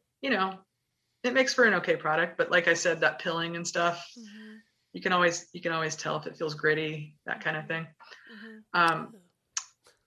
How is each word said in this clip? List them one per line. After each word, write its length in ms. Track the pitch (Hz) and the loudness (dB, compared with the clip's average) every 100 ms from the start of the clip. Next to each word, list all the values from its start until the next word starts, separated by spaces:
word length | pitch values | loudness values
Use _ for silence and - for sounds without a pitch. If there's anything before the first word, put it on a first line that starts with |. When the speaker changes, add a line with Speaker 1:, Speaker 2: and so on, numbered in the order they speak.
| _ _ | _ _
Speaker 1:
you 100 | 269 | -2
know, 240 | 208 190 190 _ _ _ _ _ _ | 0 0 -4 _ _ _ _ _ _
it 100 | 247 254 | 0 2
makes 180 | 254 | 4
for 120 | - 233 | 6 6
an 100 | 185 | 6
okay 200 | 175 160 | 2 0
product. 400 | 156 156 175 - | 2 0 0 0
But 120 | 165 | 2
like 180 | 175 175 | 4 4
I 60 | |
said, 260 | 160 180 165 | 4 2 2
that 180 | 160 - | 2 0
pilling 360 | 180 165 165 170 | -2 -2 -4 -6
and 120 | 175 | -4
stuff, 360 | 185 170 170 - 247 | 0 0 0 -8 -18
Speaker 2:
Mm-hmm. 380 | 214 214 214 220 _ _ _ | -20 -18 -18 -20 _ _ _
Speaker 1:
you 80 | 180 | -8
can 120 | 190 | 0
always, 340 | 185 175 170 - | 4 4 2 -6
you 80 | 175 | -8
can 100 | 170 | -4
always 240 | 165 160 151 | -2 -4 -4
tell 220 | 156 151 | -4 -4
if 80 | - | -6
it 100 | - | -6
feels 180 | 160 151 | -6 -2
gritty, 600 | 156 156 156 156 151 - - | 0 0 -2 -6 -10 -14 -10
that 160 | - | -6
kind 140 | 160 156 | -4 -6
of 100 | 151 | -4
thing. 160 | 165 | -6
Speaker 2:
Mm-hmm. 960 | 160 _ - - - 220 220 220 - 175 | -8 _ -20 -20 -20 -20 -18 -20 -4 2
Speaker 1:
Um, 340 | 170 160 156 208 _ _ _ - - _ _ _ | 4 2 -4 -16 _ _ _ -12 -12 _ _ _